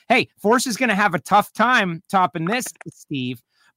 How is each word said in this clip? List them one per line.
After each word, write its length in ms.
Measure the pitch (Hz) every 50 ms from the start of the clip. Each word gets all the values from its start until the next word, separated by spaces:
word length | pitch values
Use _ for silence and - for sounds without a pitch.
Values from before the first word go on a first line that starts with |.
| _ -
Hey, 220 | 233 247 160 - _ _
Force 300 | - 202 233 262 - 269
is 100 | 214 -
gonna 180 | 254 233 202
have 200 | 185 208 202 160
a 40 | 170
tough 320 | - - 185 208 202 -
time 500 | - - 226 240 254 240 202 180 165 160 - -
topping 380 | - 190 185 175 - 170 165
this, 180 | 180 226 254 - - - - - 165
Steve, 540 | - - - - 156 139 127 123 127 120 _ _ _ _ _ _ _